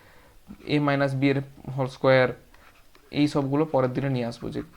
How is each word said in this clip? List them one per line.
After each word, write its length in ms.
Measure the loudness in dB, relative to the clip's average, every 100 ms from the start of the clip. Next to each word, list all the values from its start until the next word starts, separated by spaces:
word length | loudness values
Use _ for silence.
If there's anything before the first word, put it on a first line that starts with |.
| -20 -20 -20 -20 -20 -18 -2
এ 120 | 0
মাইনাস 360 | 0 0 0
বি 160 | 0 0
এর 120 | 0 -4 -14 -10 -6
হোল 100 | -6
স্কয়ার, 420 | 0 4 4 4 -2 -16 -20 -20 _ -20 -20 _
এই 180 | -2 0
সবগুলো 360 | 0 0 0
পরের 280 | 0 0 0
দিনে 180 | -2 -2
নিয়ে 160 | -2 -4
আসবো 240 | -6 -8
যে 120 | -8 -10